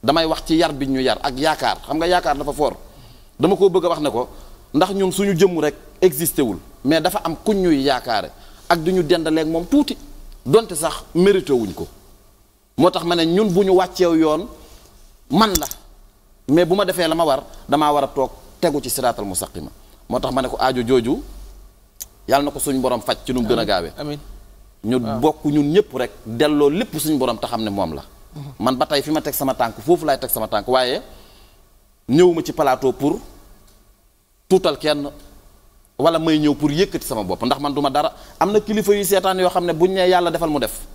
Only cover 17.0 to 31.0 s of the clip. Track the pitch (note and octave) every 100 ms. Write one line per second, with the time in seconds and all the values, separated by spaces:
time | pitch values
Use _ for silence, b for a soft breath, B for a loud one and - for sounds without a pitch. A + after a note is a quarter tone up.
17 | E3 D#3+ E3 C3+ - B - C#3+ D3+ D3
18 | C3+ - C3 - - - - D3 B2+ A2+
19 | B2 A2+ G#2 F#2 G2 F#2 C#2+ - b b
20 | - A#2+ C3 B2+ B2+ A#2 B2+ C3 A#2 C3
21 | A2+ F#3 - - - - - _ _ _
22 | - _ - C3+ C#3+ C#3 D3 C3 B2+ B2
23 | G#2 A#2+ - B2+ A2+ A#2 G#2+ F#2+ E2 -
24 | D3 D3 - - - - - _ G#2 B2+
25 | A2+ A2+ C#3+ D3+ D3+ D3 C#3+ E3+ - B2
26 | A#2+ - - A#2 D3+ D3 C#3+ D#3 A#3+ D#3
27 | D3+ D3+ B2+ A2+ A#2 A#2 A2 G2+ F2+ D2
28 | - - - D#3 C#3+ C3+ C3 B2+ D3 C#3+
29 | C#3 D#3 D3 C3+ C#3 B2+ A#2+ A2 A2 E3+
30 | D#3 C3 C3 - A2 G#2+ G#2 B2+ B2+ D3+